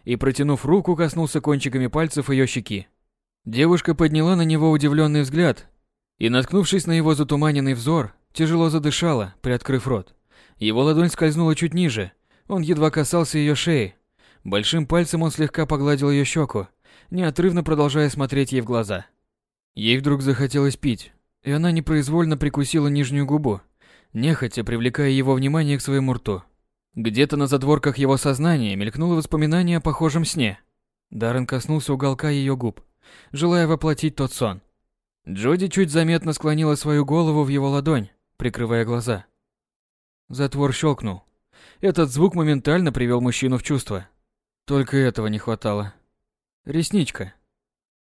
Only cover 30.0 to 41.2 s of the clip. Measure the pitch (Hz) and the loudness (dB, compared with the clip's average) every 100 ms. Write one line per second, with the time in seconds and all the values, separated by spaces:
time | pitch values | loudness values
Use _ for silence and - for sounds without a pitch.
30 | 160 151 160 - 113 98 _ _ _ _ | 0 0 -2 -2 -2 -4 _ _ _ _
31 | _ 104 117 123 123 131 - 156 139 135 | _ -6 -4 -2 -2 -4 -2 -4 -2 -2
32 | 139 131 151 143 135 135 120 - - _ | -2 -2 -2 -2 -2 -2 -4 -8 -16 _
33 | _ - _ 143 170 175 160 160 156 151 | _ -20 _ -2 0 2 2 0 0 0
34 | 156 - 135 - 113 95 - _ _ _ | -2 -2 -4 -2 -4 -4 -12 _ _ _
35 | _ _ - 95 113 180 190 190 180 156 | _ _ -12 -4 0 0 0 0 2 2
36 | 160 165 165 151 156 151 156 147 151 147 | 2 2 -2 -4 -2 0 0 0 0 0
37 | 139 156 160 151 139 139 139 139 143 151 | 2 0 2 0 0 0 0 0 0 0
38 | 101 _ _ - 123 113 117 117 117 120 | -2 _ _ -8 -6 -4 -2 -2 0 -2
39 | 120 104 - _ _ _ _ _ _ _ | -4 -6 -8 _ _ _ _ _ _ _
40 | _ _ - 127 139 139 143 127 156 139 | _ _ -12 -4 -4 0 0 2 0 0
41 | 110 95 | -4 -8